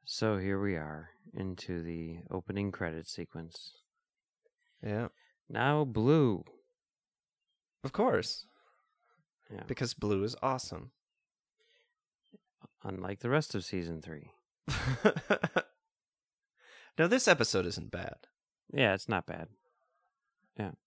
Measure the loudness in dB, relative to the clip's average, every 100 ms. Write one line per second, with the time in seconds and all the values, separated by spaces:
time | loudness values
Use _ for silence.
0 | -10 -2 0 2 0 0 0 -2 -4 -10
1 | -14 _ -14 -8 -6 -8 -6 -6 -4 -6
2 | -8 -10 -8 -8 -4 -2 -2 -2 -4 -6
3 | -10 -12 -10 -10 -12 -16 -20 _ _ _
4 | _ _ _ _ _ _ _ _ -6 -4
5 | -6 _ _ _ _ 0 4 4 2 4
6 | 6 8 6 2 -6 -20 _ _ _ _
7 | _ _ _ _ _ _ _ _ -6 2
8 | 4 4 0 -8 -12 _ _ _ _ _
9 | _ _ _ _ _ -14 -8 -4 -4 -2
10 | 2 2 2 0 0 0 -4 -10 -12 _
11 | _ _ _ _ _ _ _ _ _ _
12 | _ _ _ -20 _ _ -20 _ -8 -6
13 | -6 -4 2 2 2 -6 -4 -4 -4 -6
14 | -10 -14 -14 _ _ _ -6 -2 0 4
15 | 4 2 0 0 2 -2 -2 _ _ _
16 | _ _ _ _ _ _ -20 -20 -10 2
17 | 4 6 6 6 6 2 0 -4 -6 -8
18 | -8 -10 -20 _ _ _ _ 2 2 2
19 | 0 -2 -2 -10 -10 -16 _ _ _ _
20 | _ _ _ _ _ -8 -8 -8